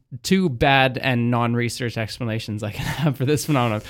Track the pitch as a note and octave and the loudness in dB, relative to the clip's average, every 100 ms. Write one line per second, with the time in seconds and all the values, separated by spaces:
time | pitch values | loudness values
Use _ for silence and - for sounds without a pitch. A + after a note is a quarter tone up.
0 | - C3 - F#3+ F3+ A#2+ D3 C3+ C3 A#2+ | -16 -8 0 2 2 2 4 6 4 2
1 | C3 B2 A#2+ B2 A#2+ A#2+ A#2 - A#2+ A2+ | 0 2 2 2 2 0 -2 -4 -6 -4
2 | G#2+ - A#2 A2+ - G#2 G#2+ - - C#3+ | -6 -6 -4 -4 -4 -6 -6 -6 -6 0
3 | D3+ B2 C3 D3 - C#3+ A#2+ G#2+ | 0 0 0 0 2 2 2 -2